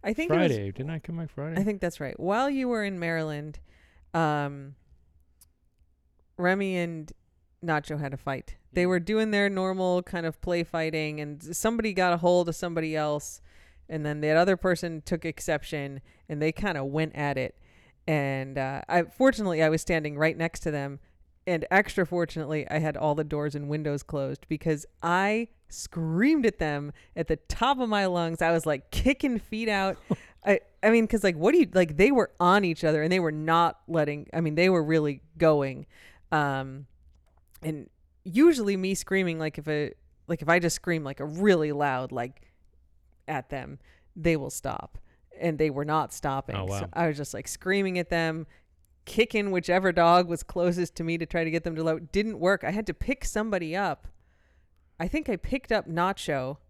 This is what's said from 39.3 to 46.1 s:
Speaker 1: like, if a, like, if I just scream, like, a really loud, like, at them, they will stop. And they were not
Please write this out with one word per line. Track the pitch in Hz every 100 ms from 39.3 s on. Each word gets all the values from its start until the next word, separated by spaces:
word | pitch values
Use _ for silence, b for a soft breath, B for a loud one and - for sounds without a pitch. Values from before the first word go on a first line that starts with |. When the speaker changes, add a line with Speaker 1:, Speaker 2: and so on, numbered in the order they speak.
| 160
Speaker 1:
like, | 156 156
if | 151
a, | 151 147 - _ _ -
like, | 170
if | 151
I | 175
just | 170 -
scream, | - 165 139
like, | 143
a | 147
really | 160 202 175 151
loud, | 143 143 127 127
like, | 127 123 - - _ _ _ _ _ _ _ -
at | 143 -
them, | 139 131 139 b b b 170
they | 160 160
will | 139
stop. | - 131 - - - - _ _ -
And | 170 151
they | 156
were | 135 151
not | 156 127